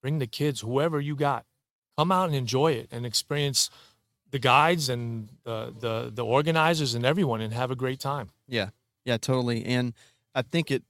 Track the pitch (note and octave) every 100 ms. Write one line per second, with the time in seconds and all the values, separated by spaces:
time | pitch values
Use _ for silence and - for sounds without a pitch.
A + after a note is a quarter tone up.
0 | C3 D#3 B2 - D3 B2+ A2+ C3 E3 D3+
1 | C#3+ C#3+ D3 A#2+ _ _ _ _ _ -
2 | E3 F#3 F3+ C#3+ A#2+ B2+ D#3+ B2 A#2 A#2
3 | A#2+ - - D3 C#3+ B2+ - - - _
4 | _ _ _ C3+ C3 C3 D#3 F3 C3+ A#2+
5 | A#2+ A2+ G#2+ - A#2+ A2+ A#2 A#2 A#2 A2+
6 | A#2+ A2 A2+ B2+ D3+ D#3+ D#3 D#3+ C#3 A#2
7 | B2 E3+ D#3 A2 A2 A#2 B2+ B2+ B2+ C3
8 | C3+ C#3+ G#2 _ - A#2+ G2 _ _ _
9 | B2+ A#2 - C3 B2 A#2 A2 B2 B2 -
10 | _ _ _ C3+ A#2+ E3+ D#3 C3+